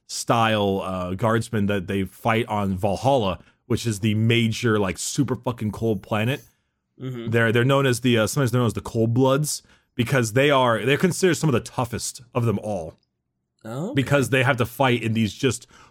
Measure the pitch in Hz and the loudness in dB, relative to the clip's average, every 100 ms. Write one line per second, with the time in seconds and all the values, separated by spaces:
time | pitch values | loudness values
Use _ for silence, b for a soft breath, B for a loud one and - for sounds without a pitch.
0 | _ - - 120 113 107 101 98 87 92 | _ -10 -2 2 2 2 2 0 -4 -6
1 | 90 95 117 113 113 110 101 101 92 98 | -6 -2 0 0 0 -2 0 0 -2 -2
2 | 95 - 120 113 - 104 101 92 104 90 | -2 -4 0 0 0 -2 -2 -2 -2 0
3 | 127 139 98 85 b b _ 110 117 101 | 2 2 0 -4 b b _ -4 -2 -2
4 | 113 107 113 117 113 110 117 107 98 82 | 0 2 2 2 2 0 0 2 0 -2
5 | - - 131 123 - 120 107 98 113 98 | -6 -2 -2 -2 -6 -6 -6 -4 -2 -2
6 | - 107 113 143 - _ _ _ _ _ | -2 -2 -2 -4 -10 _ _ _ _ _
7 | 131 120 117 117 113 113 123 139 139 120 | -12 -8 -2 2 4 4 4 4 2 2
8 | 127 113 107 - 127 123 120 - - 113 | 2 2 2 0 0 2 0 -2 -6 -2
9 | 113 120 131 139 151 - b b b - | 0 2 2 2 -2 -6 b b b -6
10 | 117 135 113 110 143 139 123 113 113 139 | 0 0 2 2 4 4 4 2 2 2
11 | 185 175 190 165 156 120 - - 117 101 | 2 2 0 2 2 0 -2 -6 -4 -6
12 | - - - 127 117 101 107 98 80 - | -8 -12 -6 -2 0 -2 -4 -6 -8 -14
13 | _ _ _ _ _ _ 110 123 185 294 | _ _ _ _ _ _ -12 -8 -4 -2
14 | 120 143 117 131 127 123 113 - 123 120 | 0 0 2 0 0 0 -2 0 0 2
15 | 113 110 107 - 131 - - b b | 0 0 -2 0 -2 -2 -10 b b